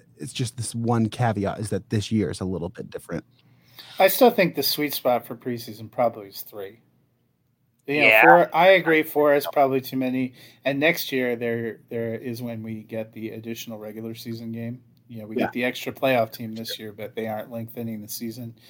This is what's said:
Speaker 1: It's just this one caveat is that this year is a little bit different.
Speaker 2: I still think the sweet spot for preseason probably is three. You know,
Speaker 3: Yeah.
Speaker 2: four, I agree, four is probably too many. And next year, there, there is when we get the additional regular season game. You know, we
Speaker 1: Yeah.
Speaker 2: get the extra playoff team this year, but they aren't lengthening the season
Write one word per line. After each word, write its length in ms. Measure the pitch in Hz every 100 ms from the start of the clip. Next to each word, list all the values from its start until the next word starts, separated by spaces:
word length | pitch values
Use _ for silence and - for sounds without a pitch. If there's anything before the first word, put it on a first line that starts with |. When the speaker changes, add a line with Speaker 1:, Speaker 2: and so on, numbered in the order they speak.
| _ -
Speaker 1:
It's 140 | 147
just 240 | - 123 -
this 180 | 110
one 360 | 117 117 117 110
caveat 500 | - 120 104 95 92
is 100 | 107
that 180 | 101 -
this 200 | 110 -
year 220 | 110 92
is 80 | -
a 60 | 92
little 240 | 92 85
bit 200 | - -
different. 360 | - - 85 - _ _ _ _ - - -
Speaker 2:
I 80 | 190
still 220 | - 240
think 260 | 233 175 -
the 80 |
sweet 300 | 135 - 147
spot 340 | - 131 120 -
for 80 | 127
preseason 560 | 131 120 113 110 110
probably 380 | - 120 110 101
is 120 | -
three. 380 | - 107 98 113 _ _ _ _ _ _ _ _ _ _ -
You 140 | 143
know, 80 | 113
Speaker 3:
Yeah. 140 | 110
Speaker 2:
four, 340 | 131 170 - 160
I 120 | 185
agree, 340 | 190 165 156
four 320 | 151 151 147 143
is 100 | 139
probably 300 | - 135 131
too 160 | 131 131
many. 360 | 127 127 127 - - _
And 160 | 135 139
next 320 | 151 175 -
year, 240 | 131 127 117
there, 460 | 120 117 113 104 -
there 260 | 120 113 113
is 260 | 123 117
when 220 | 120 113
we 200 | 110 110
get 280 | 107 113 110
the 200 | 113 110
additional 460 | 110 113 113 - 107
regular 380 | 107 110 113 113
season 380 | 117 113 117
game. 280 | 113 117 127 _ _ -
You 100 | 117
know, 80 | 107
we 80 | 110
Speaker 1:
Yeah. 120 | 127
Speaker 2:
get 40 |
the 120 | 123 123
extra 260 | 123 -
playoff 400 | 110 135 127 113
team 240 | - 113 113
this 240 | 113 -
year, 140 | 110
but 200 | 104 107
they 140 | 113 110
aren't 240 | 107 117
lengthening 500 | 117 113 123 113 107
the 60 | 104
season 480 | - 117 113 117 117 -